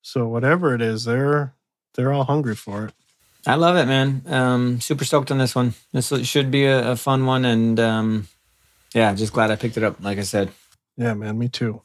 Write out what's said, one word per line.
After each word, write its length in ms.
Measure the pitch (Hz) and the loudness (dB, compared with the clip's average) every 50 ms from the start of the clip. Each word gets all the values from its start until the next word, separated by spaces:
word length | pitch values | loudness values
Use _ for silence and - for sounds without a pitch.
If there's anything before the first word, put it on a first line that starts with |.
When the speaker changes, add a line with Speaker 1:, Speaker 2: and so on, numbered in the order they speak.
Speaker 1:
So 260 | _ - - 135 120 | _ -6 -4 -2 -2
whatever 480 | 113 117 117 120 135 160 180 180 151 127 | -2 -2 0 2 2 2 2 2 0 0
it 60 | 117 | 0
is, 240 | 117 113 110 110 117 | 0 -2 -2 -2 -2
they're, 480 | 120 117 127 139 143 147 147 143 131 _ _ _ _ _ _ _ _ _ | -2 -2 0 0 0 0 0 -2 -4 _ _ _ _ _ _ _ _ _
they're 180 | - 127 135 139 | -2 -2 0 0
all 120 | 143 135 | 0 0
hungry 300 | 123 143 151 147 120 107 | 0 0 0 0 -2 -4
for 300 | - - - 101 101 107 | -6 -8 -10 -8 -8 -8
it. 80 | 107 _ _ _ _ _ _ _ _ _ _ - | -10 _ _ _ _ _ _ _ _ _ _ -2
Speaker 2:
I 100 | - 120 | 0 2
love 200 | 151 165 170 180 | 4 4 4 4
it, 100 | 180 139 | 4 2
man. 360 | 123 135 135 135 139 135 135 135 | 2 2 2 2 2 0 -4 -4
Um, 540 | - 135 131 127 127 127 123 123 123 123 120 | -2 0 0 2 2 2 2 0 0 -2 -2
super 240 | - - 151 139 147 | -2 -4 -4 -4 -2
stoked 260 | - - 147 135 - | 0 0 0 2 2
on 80 | 143 135 | 0 0
this 160 | 131 120 - | 0 0 2
one. 200 | 127 123 120 107 - _ _ - | 0 0 0 0 -4 _ _ -4
This 200 | 131 123 - 143 131 - | -4 -2 -2 -2 -2 -2
should 240 | 123 - 151 139 135 | 0 0 0 0 2
be 140 | 131 139 139 | 2 2 4
a, 280 | 135 135 131 117 117 127 | 4 4 2 2 0 -2
a 40 | |
fun 300 | 117 - 139 135 131 131 | -2 0 0 0 2 2
one, 180 | 131 131 131 127 | 2 0 2 2
and, 340 | 123 117 113 113 113 113 110 | 2 2 2 2 2 2 2
um, 500 | 117 113 110 110 110 110 110 110 104 - _ _ _ _ _ _ _ _ _ _ _ _ - | 2 2 2 0 0 0 -2 -2 -4 -8 _ _ _ _ _ _ _ _ _ _ _ _ 0
yeah, 180 | 117 113 107 101 | 2 2 2 2
just 180 | 95 110 107 - | 0 -4 -2 0
glad 160 | 131 113 107 107 | 0 0 0 0
I 40 | |
picked 200 | 104 - 117 113 | -2 -4 -6 -4
it 80 | 117 110 | -2 -2
up, 180 | 104 95 - 87 | -2 -2 -4 -8
like 160 | 101 101 98 | -6 -6 -4
I 40 | 101 | -6
said. 280 | 95 - 104 98 95 - _ _ _ _ _ _ _ _ | -4 -2 -2 -2 -2 -6 _ _ _ _ _ _ _ _
Speaker 1:
Yeah, 180 | - 120 117 113 | -6 -4 -4 -4
man, 240 | 104 107 107 107 113 | -4 -6 -6 -4 -4
me 100 | 120 123 | -4 -4
too. 340 | - - 127 113 104 107 | -4 -4 -6 -6 -6 -8